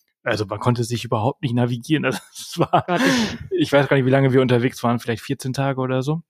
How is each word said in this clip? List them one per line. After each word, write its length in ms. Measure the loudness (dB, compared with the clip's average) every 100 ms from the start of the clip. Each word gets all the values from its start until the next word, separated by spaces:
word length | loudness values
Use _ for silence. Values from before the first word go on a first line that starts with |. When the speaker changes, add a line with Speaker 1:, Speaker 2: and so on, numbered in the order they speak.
| _ _
Speaker 1:
also 220 | -4 -2 -4
man 120 | -2
konnte 240 | 0 0
sich 200 | -2 -6
überhaupt 380 | -4 -2 -2 -2
nicht 120 | -2
navigieren. 500 | 0 0 -2 -2 -2
<laughs> 60 | -2
Also 40 | -4 -8
es 260 | -18 -4 0
war, 260 | 2 2 2
Speaker 2:
Gott, 140 | 0 2
ich 540 | 2 0 -6 -6 -2 2
Speaker 1:
ich 60 |
weiß 160 | 2 4
gar 80 | 2
nicht, 100 | 4
wie 40 |
lange 220 | 4 4
wir 100 | 4
unterwegs 400 | 4 2 2 -2
waren, 160 | -2 -2
vielleicht 240 | -2 -6
vierzehn 300 | -6 -6 -6
Tage 280 | -4 -2 -2
oder 220 | -2 -2
so. 200 | -2 -4 -6